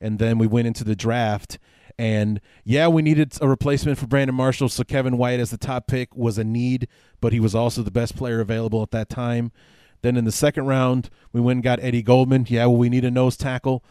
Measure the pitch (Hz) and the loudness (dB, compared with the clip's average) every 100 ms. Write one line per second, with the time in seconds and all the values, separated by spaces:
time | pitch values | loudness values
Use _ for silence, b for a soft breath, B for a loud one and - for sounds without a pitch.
0 | 110 107 113 113 113 120 117 113 110 101 | -8 -2 0 2 2 2 0 -4 -4 -2
1 | 113 120 110 104 - - b b b - | -2 0 -2 -2 -8 -20 b b b -6
2 | 113 107 107 104 b b 107 135 170 160 | -2 0 0 -2 b b -2 2 4 4
3 | 156 156 143 - 139 131 143 143 151 135 | 4 2 0 0 0 2 0 0 0 -2
4 | 123 139 131 127 131 123 131 - - 139 | 0 0 0 0 0 0 -2 -2 -4 -2
5 | 127 123 123 123 117 113 135 127 - 127 | -2 0 0 0 -4 -6 -6 -6 -4 -6
6 | 123 - 117 104 110 117 127 127 120 b | -6 -4 -4 -2 -4 -2 -2 -2 -6 b
7 | b b 117 113 110 110 117 120 104 107 | b b 0 2 2 2 0 -2 -4 -2
8 | 117 - 127 113 104 113 113 110 107 113 | -4 -4 -4 -2 -2 -2 -2 -2 -2 -6
9 | 110 - 120 120 120 _ b b b b | -6 -6 -4 -2 -4 _ b b b b
10 | 123 123 113 - 147 147 135 131 127 127 | 0 0 0 2 0 0 0 0 2 0
11 | - b b 120 120 127 123 120 123 120 | -4 b b 0 0 0 0 -2 0 -2
12 | 113 127 127 135 120 117 123 120 120 127 | 4 4 6 2 2 2 4 4 4 2
13 | 123 123 127 - 135 127 135 131 b | 0 2 0 0 -6 -4 -2 -4 b